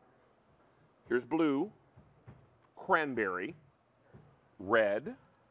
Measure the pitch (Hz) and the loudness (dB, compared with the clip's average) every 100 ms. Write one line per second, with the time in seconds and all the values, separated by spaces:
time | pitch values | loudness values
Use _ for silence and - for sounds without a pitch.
0 | _ _ _ _ _ _ _ _ _ _ | _ _ _ _ _ _ _ _ _ _
1 | - 123 120 160 156 139 202 - _ - | -4 -4 0 0 2 0 -2 -8 _ -20
2 | - _ - - - _ _ - - 170 | -20 _ -20 -20 -20 _ _ -10 0 2
3 | 151 117 98 90 110 - _ _ _ _ | 2 0 -2 -2 -6 -10 _ _ _ _
4 | _ - - _ _ - 95 113 104 107 | _ -20 -20 _ _ -12 2 4 4 0
5 | 165 262 _ _ _ | -4 -14 _ _ _